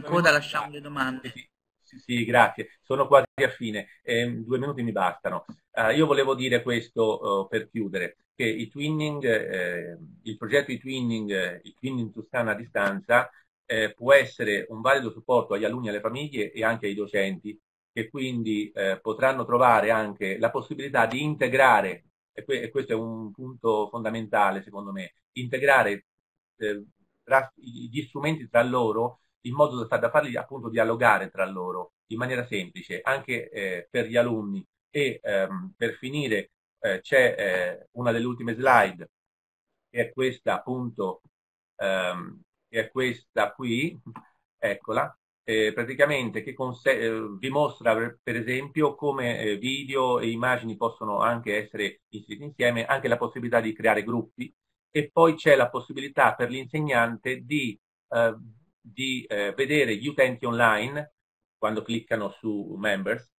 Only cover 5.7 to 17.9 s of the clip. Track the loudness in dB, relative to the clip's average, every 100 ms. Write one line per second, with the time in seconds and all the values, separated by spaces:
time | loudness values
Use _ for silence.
5.7 | 0 2 4 4 4 2 0 2 0 0
6.7 | -4 -2 0 2 2 0 0 0 -4 -4
7.7 | -6 -4 -4 -6 -10 _ -4 -2 -2 -8
8.7 | -6 -4 -2 -2 -2 0 0 0 -4 -4
9.7 | -4 -8 -14 -20 -16 -12 -10 0 0 0
10.7 | -6 -6 -4 -2 -4 -2 -2 -4 -6 -18
11.7 | -10 -6 -6 -8 -10 -6 -2 -2 -2 -4
12.7 | -2 -2 -2 2 2 2 _ _ _ -4
13.7 | 0 0 0 6 6 6 -2 -2 -2 -2
14.7 | -2 2 2 0 -6 0 2 2 -2 -2
15.7 | -2 -4 -4 -4 -6 -6 -6 -6 -2 -2
16.7 | 0 -4 -6 -4 -2 -2 -4 -10 -16 _
17.7 | _ _